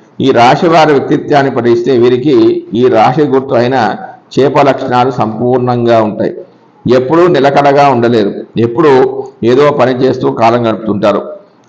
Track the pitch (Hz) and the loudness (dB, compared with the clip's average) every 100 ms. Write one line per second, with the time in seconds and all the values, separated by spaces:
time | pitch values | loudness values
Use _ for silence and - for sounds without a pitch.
0 | _ - 131 117 120 151 180 165 156 139 | _ -4 0 2 2 2 2 2 4 2
1 | - 147 - 143 135 120 117 117 127 123 | 0 -4 0 -2 0 -2 0 0 0 2
2 | 123 123 151 120 113 117 - 107 123 110 | 2 0 2 2 2 0 -4 0 2 2
3 | 113 156 143 131 127 120 123 131 107 - | 2 0 0 0 0 -2 0 -2 -2 -4
4 | - - _ - 135 143 139 131 - 123 | -12 -20 _ -2 0 2 0 0 -2 -2
5 | 127 127 110 110 123 127 123 120 117 117 | -2 -2 -6 -4 -2 -2 -2 -2 2 2
6 | 107 - 95 - - _ _ _ - 131 | 0 -4 -6 -6 -16 _ _ _ 0 0
7 | 127 165 180 160 135 156 143 143 143 127 | 2 2 2 2 2 2 2 2 2 2
8 | 117 117 101 - - - 117 160 151 131 | 0 0 -2 -6 -8 -4 -2 0 2 4
9 | 131 - - - 113 123 147 139 123 127 | 2 -2 -12 -4 0 2 2 2 -2 0
10 | 131 127 139 135 113 120 117 101 - 101 | -2 -2 -4 0 0 0 -2 -4 -6 -2
11 | 104 101 - - - _ | 0 -2 -6 -14 -20 _